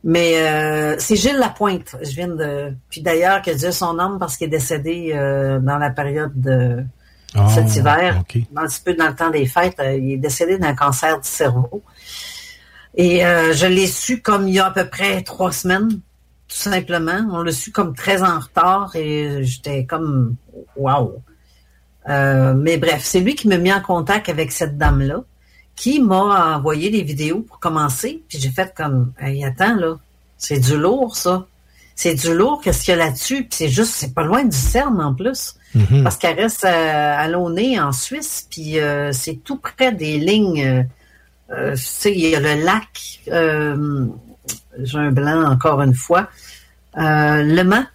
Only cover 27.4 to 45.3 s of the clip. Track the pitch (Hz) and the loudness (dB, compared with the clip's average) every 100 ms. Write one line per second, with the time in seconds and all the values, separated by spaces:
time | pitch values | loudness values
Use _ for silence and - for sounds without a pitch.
27.4 | 226 - 170 156 147 131 240 320 - 147 | -6 -8 -4 0 0 -2 -6 -8 -14 -6
28.4 | 135 131 185 - 151 131 123 - 139 139 | -4 -2 -6 -4 -2 0 -2 -4 -6 -4
29.4 | 139 131 196 226 165 160 _ _ _ _ | -6 0 0 2 -2 -4 _ _ _ _
30.4 | - 143 127 147 165 262 240 - 180 185 | -4 0 2 2 2 2 -2 -2 -2 -2
31.4 | 185 _ _ _ _ - 175 151 165 165 | -4 _ _ _ _ -4 -2 0 0 2
32.4 | 233 294 202 156 - 170 160 127 - 269 | 2 2 -2 -2 0 2 0 -2 -4 -4
33.4 | - - 156 127 226 - 131 127 156 233 | -4 -4 0 2 0 -2 -6 -4 0 2
34.4 | 262 139 127 240 285 208 147 131 220 262 | 2 2 2 2 2 0 0 -2 -2 -4
35.4 | - - _ 117 101 135 127 - 175 160 | -10 -14 _ 2 4 4 4 2 -2 0
36.4 | 220 - 190 170 160 151 147 147 156 175 | -2 2 2 4 2 2 2 2 0 0
37.4 | 175 170 247 226 147 131 - 285 302 - | -2 0 0 2 0 -2 -6 -8 -8 -10
38.4 | - - 156 156 147 143 143 131 - 151 | -12 -12 -4 -2 0 -2 -2 -4 -6 -10
39.4 | - 269 - - 262 202 156 151 165 214 | -10 -10 -10 0 0 0 -4 -2 2 2
40.4 | 202 156 135 127 127 - _ _ _ _ | 2 2 2 2 0 -6 _ _ _ _
41.4 | _ - 135 139 - - 208 190 160 156 | _ -6 -4 -4 -8 -2 0 2 2 2
42.4 | 151 147 165 220 - - - - - 170 | 2 2 2 0 -4 -16 -18 -16 -4 0
43.4 | 160 151 151 143 147 143 120 - - - | 2 0 -2 -2 -2 -2 -4 -6 -20 -18
44.4 | - - _ - 131 151 147 135 143 | -14 -14 _ -10 -6 -2 0 2 2